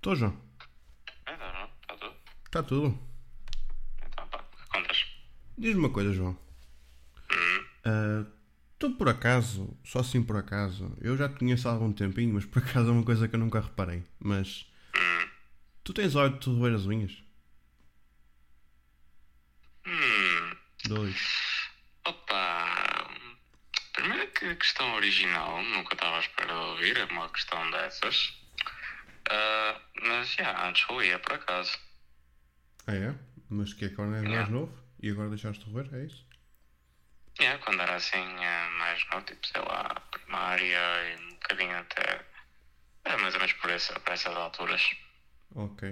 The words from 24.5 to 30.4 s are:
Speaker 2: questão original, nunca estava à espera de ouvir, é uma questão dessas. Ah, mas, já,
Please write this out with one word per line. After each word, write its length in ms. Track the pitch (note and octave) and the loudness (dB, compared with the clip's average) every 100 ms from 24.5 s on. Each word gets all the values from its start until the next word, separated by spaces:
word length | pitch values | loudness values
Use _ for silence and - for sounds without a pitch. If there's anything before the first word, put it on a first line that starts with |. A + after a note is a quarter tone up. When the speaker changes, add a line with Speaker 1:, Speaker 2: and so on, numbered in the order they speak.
| E3+ | 2
Speaker 2:
questão 380 | - - C3 A2+ | 2 2 0 2
original, 680 | G2+ G2 F#2 F2 E2 E2 | 4 4 4 2 0 -4
nunca 300 | A2 G#2 E2+ - | -2 -2 -2 -2
estava 220 | F2+ E2 | 0 0
à 20 | |
espera 280 | E2 - E2+ | -2 2 2
de 60 | E2+ | 2
ouvir, 380 | E2 E2 F2 A#2+ | -2 2 4 4
é 80 | F2+ | 2
uma 240 | F2 E2 | -2 -4
questão 400 | - - E2+ E2 | -4 -2 0 0
dessas. 640 | D#2+ D#2+ - A2 - - - - - - - - - - - - | -2 -2 0 2 4 2 -2 -16 -6 -6 -4 -10 -12 -16 -6 0
Ah, 500 | G#2+ G#2+ A2 G#2+ G#2+ - - | 2 4 4 2 -2 -10 -4
mas, 260 | A2+ A#2 B2 | 0 0 0
já, 320 | - | -2